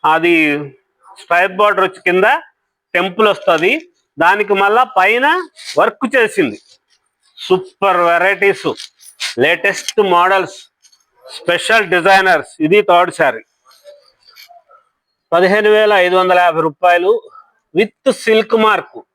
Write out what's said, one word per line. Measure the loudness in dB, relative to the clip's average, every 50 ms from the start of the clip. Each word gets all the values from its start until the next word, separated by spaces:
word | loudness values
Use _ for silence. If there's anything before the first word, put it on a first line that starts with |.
| 0 0 0
అది | 0 2 0 2 2 0 0 -2 -6 -8 -12 -18 _ _ _ _ _ _ -20 -20 -20
స్ట్రైప్ | -6 _ 0 0 0 -2 0 0
బోర్డర్ | 0 0 2 0 -2
వచ్చి | -2 -4 -6 _
కింద | -2 0 2 2 2 0 -2 -4 _ _ _ _ _ _ _ _ _ -4
టెంపుల్ | -4 -4 -4 -2 0 0 0
వస్తది, | 0 0 0 -2 0 0 0 -2 -2 -4 -8 _ _ _ _ _ _ -2
దానికి | 0 0 0 0 -2 -2 0 0
మళ్ళా | 0 0 2 0 0 0 0 0
పైన | 0 2 0 0 0 0 -2 -2 -6 -10 _ -20 -18 -6 -2 -2
వర్క్ | -2 -2 -2 _ -8 -2 0
చేసింది. | 0 0 0 0 -2 -2 -2 -4 -10 _ _ _ _ _ _ _ _ _ _ _ _ _ _ _ -18 -2
సూపర్ | -2 -2 -2 -2 -10 _ _ -2 0 0 2 2 0
వెరైటీస్, | 0 0 0 -2 -2 0 0 -2 -2 -2 -6 -8 -8 -8 -16 -20 _ _ -20 -20 _ _ -12 -10 -4 -2 0
లేటెస్ట్ | 0 0 -2 -2 -4 -4 -6 -10 -6 -2 -2 0 2 2
మోడల్స్, | 2 2 2 0 0 -2 -6 -12 -20 -20 _ _ _ _ _ _ _ _ _ _ _ _ -20 -20
స్పెషల్ | -8 -4 -4 -2 -2 0 0 0 0 0 0 -2
డిజైనర్స్. | 0 2 2 2 4 4 2 0 0 -2 -8 -6 -4 -2
ఇది | 2 2 2 2 2
థర్డ్ | 2 2 2 0 -2 -2
శారీ, | -2 -2 -2 -6 -16 _ _ _ _ _ _ _ _ -20 -20 _ _ _ _ _ _ _ _ -20 -20 _ -20 -20 _ _ -20 _ _ _ _ _ _ _ _ _ _ _
పదిహేను | 0 0 2 2 0 2 2 2 2
వేల | 4 2 2 2 2 2
ఐదు | 2 2 0
వందల | 2 2 2 2 2
యాభై | 2 0 0 -4 -4
రూపాయలు | -4 _ 0 2 2 2 2 0 -2 -2 -4 -14 _ -20 _ _ _ _ _ _ -2 -2
with | -2 -2 _ _ _ -4 -4 -2
సిల్క్ | -2 0 0 0 0 0 0 0 2
మార్క్. | 2 0 0 -4 -10 -20 -20 -20 _